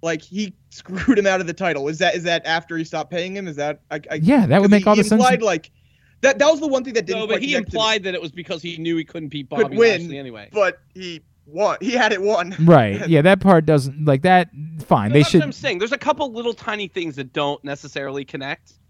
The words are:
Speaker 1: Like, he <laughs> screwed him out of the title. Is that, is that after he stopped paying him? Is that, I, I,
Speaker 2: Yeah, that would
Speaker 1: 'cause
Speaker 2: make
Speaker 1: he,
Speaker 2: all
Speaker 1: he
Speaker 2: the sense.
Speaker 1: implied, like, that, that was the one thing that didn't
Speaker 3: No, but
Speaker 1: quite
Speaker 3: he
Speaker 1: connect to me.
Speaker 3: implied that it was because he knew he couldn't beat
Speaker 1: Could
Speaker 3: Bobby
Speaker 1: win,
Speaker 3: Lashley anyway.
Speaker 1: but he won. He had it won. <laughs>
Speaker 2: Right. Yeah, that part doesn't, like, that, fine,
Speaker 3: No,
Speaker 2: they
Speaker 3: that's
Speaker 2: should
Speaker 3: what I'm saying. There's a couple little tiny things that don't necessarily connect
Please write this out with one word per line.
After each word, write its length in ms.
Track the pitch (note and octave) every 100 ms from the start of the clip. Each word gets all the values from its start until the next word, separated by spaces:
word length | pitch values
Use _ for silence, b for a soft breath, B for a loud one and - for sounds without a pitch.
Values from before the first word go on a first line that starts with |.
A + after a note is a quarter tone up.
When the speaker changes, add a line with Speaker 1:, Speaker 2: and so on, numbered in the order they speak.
Speaker 1:
Like, 200 | E3 D#3+
he 320 | - F#3+ G#3+ -
<laughs> 60 | _
screwed 480 | - - F3+ E3+ A3+
him 80 | G3
out 140 | F#3+
of 60 | F3
the 60 |
title. 340 | E3+ F#3 C#3+ C#3
Is 100 | D#3+
that, 160 | F3+ E3
is 80 |
that 220 | F3 E3 D#3+
after 320 | D#3+ - E3
he 60 |
stopped 260 | D#3+ D#3+ D3
paying 260 | F3 F3+ G3
him? 120 | F#3+
Is 80 | C#3+
that, 260 | C#3+ D3+ _
I, 100 | D3+ -
I, 40 | D#3
Speaker 2:
Yeah, 300 | D#3+ C#4 F3
that 160 | D#3
would 40 | G3+
Speaker 1:
'cause 60 |
Speaker 2:
make 120 | G#3
Speaker 1:
he, 60 | G3
Speaker 2:
all 60 | G#3
Speaker 1:
he 60 |
Speaker 2:
the 80 | G#3
sense. 120 | G#3+
Speaker 1:
implied, 200 | B3+ B3+
like, 300 | A3 E3+ - _ _ _ _ _
that, 160 | C4 C4
that 100 | C#4+
was 100 | D#4
the 80 | D#4
one 160 | C4
thing 100 | B3+ A3+
that 100 | F3
didn't 140 | A3+
Speaker 3:
No, 60 | A3
but 60 |
Speaker 1:
quite 80 | A3
Speaker 3:
he 40 | C4
Speaker 1:
connect 180 | C#4 G#3+
to 40 | A3
me. 40 |
Speaker 3:
implied 240 | A3 A3
that 100 | F#3+ F3+
it 60 |
was 100 | D#3+
because 300 | C#3 F3 E3+
he 160 | E3+ E3+
knew 200 | E3 E3
he 60 | D#3
couldn't 240 | E3+ D#3
beat 200 | D3 C3+
Speaker 1:
Could 140 | -
Speaker 3:
Bobby 140 | G#3+ G#3
Speaker 1:
win, 240 | A#3 F#3+
Speaker 3:
Lashley 140 | E3+ C#3
anyway. 320 | C3+ A2 G#2
Speaker 1:
but 260 | G#3 F#3+ F3+ _
he 280 | F3+ F#3 E3 _ _ _
won. 320 | D#3 G3+ D#3
He 100 | G3
had 220 | A#3+ A3
it 80 | G3+
won. 340 | G3 G#3+ F3 G3
<laughs> 40 |
Speaker 2:
Right. 460 | E3 D#3+ A2 G2+ F#3+
Yeah, 120 | D#3+
that 180 | D#3 G3
part 240 | F#3+ F3 D#3
doesn't, 400 | D3+ C3+ C#3+ D3+
like, 160 | C3+
that, 260 | F3+ F#3 F3 - D3+ D#3+ -
fine, 240 | D3 G#2
Speaker 3:
No, 40 |
Speaker 2:
they 60 | C#3
Speaker 3:
that's 120 | -
Speaker 2:
should 80 | F3+
Speaker 3:
what 40 | D3+
I'm 60 |
saying. 280 | - F#3+ F#3
There's 120 | G#3+
a 60 | C#4
couple 340 | C4 D4 C#4+
little 220 | A3+ A#3+
tiny 340 | G#3+ - G#3+ G3
things 300 | - E3+ C#3
that 160 | C3
don't 280 | D#3 C#3+ C#3+ C#3
necessarily 580 | C#3 D3 D3 C#3 C3+ C#3
connect 480 | D3+ C3+ D#3 _ _ _